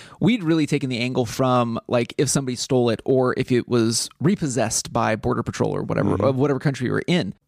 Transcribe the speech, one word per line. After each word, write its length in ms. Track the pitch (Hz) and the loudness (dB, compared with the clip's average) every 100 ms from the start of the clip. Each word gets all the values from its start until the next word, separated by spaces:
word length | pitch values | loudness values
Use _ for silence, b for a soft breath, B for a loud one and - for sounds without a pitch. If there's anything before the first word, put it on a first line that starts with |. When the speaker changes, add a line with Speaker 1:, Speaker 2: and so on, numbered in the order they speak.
| B B | B B
Speaker 1:
we'd 220 | 165 240 | 2 2
really 240 | 160 165 147 | 2 2 2
taken 240 | 143 131 | 0 -2
the 80 | 120 | -2
angle 280 | 123 127 117 | -2 0 -2
from, 520 | - 131 127 117 113 - | 0 2 2 2 -4 -2
like, 260 | 120 120 - | -2 0 0
if 100 | 139 | 0
somebody 280 | - 131 123 | 0 -2 -6
stole 340 | - 127 120 | 0 2 2
it 100 | 110 | 0
or 300 | - 131 127 - | 2 2 2 0
if 140 | 131 | 0
it 180 | 123 - | 0 2
was 400 | 120 113 113 - - | 2 2 0 -4 -2
repossessed 720 | 135 208 151 120 110 - - | 0 0 -2 -2 -2 -2 -4
by 240 | 120 113 110 | -2 0 0
Border 260 | 120 117 | -2 -2
Patrol 320 | 113 - 110 | -4 -2 -2
or 80 | 95 | -2
whatever, 240 | 110 - 101 | -2 0 0
Speaker 2:
Mm-hmm. 180 | 98 | 2
Speaker 1:
of 120 | 131 131 | 0 2
whatever 240 | 143 135 | 0 0
country 260 | 156 131 120 | -2 -2 -2
you 60 | |
were 100 | 104 - | -2 0
in. 280 | 175 98 - | 0 -2 -8